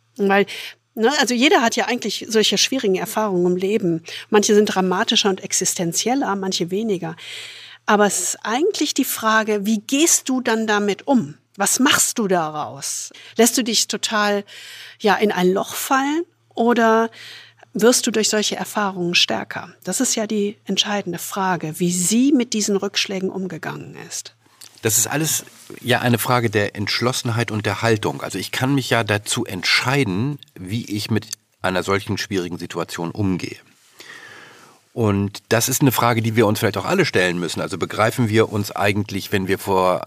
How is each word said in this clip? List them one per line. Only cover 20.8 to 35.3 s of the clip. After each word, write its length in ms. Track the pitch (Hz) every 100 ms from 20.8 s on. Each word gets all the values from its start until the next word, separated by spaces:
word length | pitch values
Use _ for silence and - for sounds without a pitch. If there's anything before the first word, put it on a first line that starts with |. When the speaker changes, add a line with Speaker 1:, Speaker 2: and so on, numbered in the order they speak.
| 208 208 185 175
Speaker 1:
Frage, 600 | - 208 185 175 156 160
wie 140 | 175
sie 400 | 180 180 226 269
mit 220 | 285 240
diesen 220 | - - 196
Rückschlägen 540 | - - - 190 185
umgegangen 640 | 190 185 160 - 147 - - 170
ist. 260 | - - - _ _ - -
Speaker 2:
Das 160 | 113 -
ist 80 | -
alles 380 | 143 156 - - - - -
ja 200 | - 120
eine 180 | 123 117
Frage 320 | - 123 117
der 260 | 104 101 -
Entschlossenheit 720 | 101 - 120 127 123 113 117
und 160 | 107 107
der 160 | 98
Haltung. 380 | 117 110 101 69
Also 180 | - 95
ich 120 | -
kann 240 | - 131
mich 160 | 139 123
ja 140 | 117
dazu 400 | 104 104 - -
entscheiden, 920 | - 95 - - 123 139 117 90 135 143 -
wie 300 | - 90 113
ich 260 | - 104 -
mit 180 | 107 - - _ _
einer 200 | 92 92
solchen 360 | 87 98 - 98
schwierigen 400 | - 95 87 85
Situation 540 | 87 85 85 - 85
umgehe. 440 | - 98 90 - - _ _ _ - - - - - - - - _ _
Und 480 | - 110 101 101